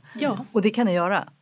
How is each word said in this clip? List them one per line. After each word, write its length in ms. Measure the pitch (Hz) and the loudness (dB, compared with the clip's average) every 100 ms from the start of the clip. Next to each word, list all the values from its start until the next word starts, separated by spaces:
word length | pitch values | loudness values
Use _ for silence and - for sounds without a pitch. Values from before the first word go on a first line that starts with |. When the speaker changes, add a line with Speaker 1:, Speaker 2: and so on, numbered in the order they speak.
| - 226 | -12 -6
Speaker 1:
Ja. 260 | 285 202 262 | -4 -4 -4
Speaker 2:
Och 100 | 233 | 0
det 80 | 202 | 0
kan 160 | 220 233 | 2 2
ni 80 | |
göra. 300 | 175 175 190 - _ | 2 2 0 -4 _